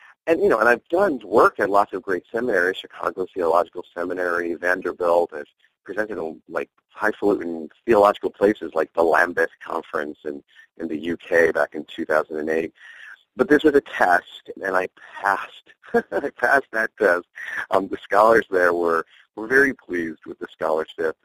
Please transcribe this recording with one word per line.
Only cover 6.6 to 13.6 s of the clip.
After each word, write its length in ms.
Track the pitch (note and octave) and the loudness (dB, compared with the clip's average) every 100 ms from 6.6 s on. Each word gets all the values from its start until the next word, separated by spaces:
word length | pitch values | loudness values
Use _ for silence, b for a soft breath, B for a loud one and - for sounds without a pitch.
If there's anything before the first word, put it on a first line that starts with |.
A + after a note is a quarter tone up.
| - _ _ | -10 _ _
highfalutin 800 | - G#2+ - G#2 G2+ E2+ E2 D#2 _ - | -6 -4 -2 0 0 -4 -8 -10 _ 2
theological 440 | G#2+ G2+ G2+ F#2+ | 4 4 2 -4
places 420 | - G2+ G#2+ D#2+ | 0 2 2 -4
like 180 | D#2+ D#2 | -4 -2
the 100 | - | 0
Lambeth 460 | E2 D2+ F2 E2 E2 - | 2 2 2 0 -4 -4
Conference 560 | - D#2+ - D#2+ D2 D2+ | -10 -10 -8 -8 -8 -10
in, 180 | D2+ C#2+ - b b - | -12 -12 -16 b b -12
in 100 | E2 | -8
the 100 | D#2 | -8
U 200 | E2 E2 | -6 -8
K 340 | - E2+ E2 | 0 2 4
back 240 | D2+ D2 D#2 | 2 -4 -6
in 100 | D2 | -12
two 200 | - D#2+ | -10 -2
thousand 320 | D#2 D#2 D#2 | -2 -2 -6
and 120 | D2+ | -4
eight. 240 | D#2+ E2 B B B B B B - | -2 -4 B B B B B B -4
But 140 | B2+ | 2
this 140 | D3 | 4